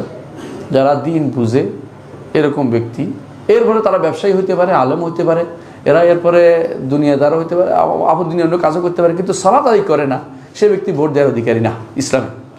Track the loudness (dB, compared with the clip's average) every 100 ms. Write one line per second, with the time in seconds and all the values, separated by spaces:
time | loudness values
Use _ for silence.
0 | -4 -12 -18 -16 -14 -14 -2 0 2 0
1 | -2 -2 -2 -2 0 0 -2 -8 -16 -20
2 | -20 -20 -4 0 0 0 0 -2 -2 -6
3 | -8 -8 -14 -6 0 2 2 2 2 0
4 | 0 -2 0 0 0 0 2 2 0 -2
5 | -4 -2 0 0 -2 -10 -18 -6 2 4
6 | 4 2 4 4 6 4 0 -4 -2 0
7 | 2 2 2 0 -2 0 2 2 0 0
8 | 0 0 0 -2 0 0 0 0 -2 0
9 | 0 0 -2 0 2 2 4 2 2 0
10 | 0 -4 -8 -18 -14 0 2 2 -2 -2
11 | 0 2 2 2 0 0 0 -4 -10 -8
12 | -2 -2 -2 -10 -20